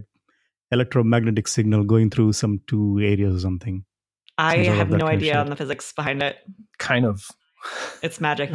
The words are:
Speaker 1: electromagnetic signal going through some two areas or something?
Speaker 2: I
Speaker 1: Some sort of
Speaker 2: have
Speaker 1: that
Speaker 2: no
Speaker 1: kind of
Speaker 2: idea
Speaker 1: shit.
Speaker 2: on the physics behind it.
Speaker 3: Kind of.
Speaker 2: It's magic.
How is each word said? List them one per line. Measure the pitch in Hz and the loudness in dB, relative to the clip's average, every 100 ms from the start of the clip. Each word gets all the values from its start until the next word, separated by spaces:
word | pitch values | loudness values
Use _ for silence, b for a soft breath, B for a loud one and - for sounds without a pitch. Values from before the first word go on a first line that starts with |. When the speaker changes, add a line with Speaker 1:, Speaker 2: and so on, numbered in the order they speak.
| 101 _ _ _ _ _ - | -8 _ _ _ _ _ -2
Speaker 1:
electromagnetic | 123 123 127 110 120 113 110 - | 0 2 2 4 4 2 0 -2
signal | - 107 107 101 | 0 2 2 4
going | 113 107 | 4 4
through | 120 107 | 4 2
some | 104 110 101 - | 2 -2 -2 -2
two | 107 104 101 | -2 0 2
areas | 104 101 101 90 | 2 2 0 0
or | |
something? | 92 90 113 95 - _ _ _ _ - | -2 -4 -6 -10 -12 _ _ _ _ -2
Speaker 2:
I | 160 170 | 0 2
Speaker 1:
Some | 107 | 2
sort | |
of | - | 2
Speaker 2:
have | - | 2
Speaker 1:
that | 160 | 0
Speaker 2:
no | 160 | 0
Speaker 1:
kind | 156 | 0
of | |
Speaker 2:
idea | 156 | 0
Speaker 1:
shit. | 147 | 0
Speaker 2:
on | 143 | -2
the | 143 | -4
physics | 139 147 - | -6 -8 -10
behind | - 147 139 | -6 -4 -4
it. | 143 - - - - - | -4 -6 -16 -20 -20 -8
Speaker 3:
Kind | - 123 120 | -2 0 0
of. | 98 - - _ B B B B B | -2 -10 -20 _ B B B B B
Speaker 2:
It's | 165 - | -10 -4
magic. | 151 147 143 | -2 -2 -2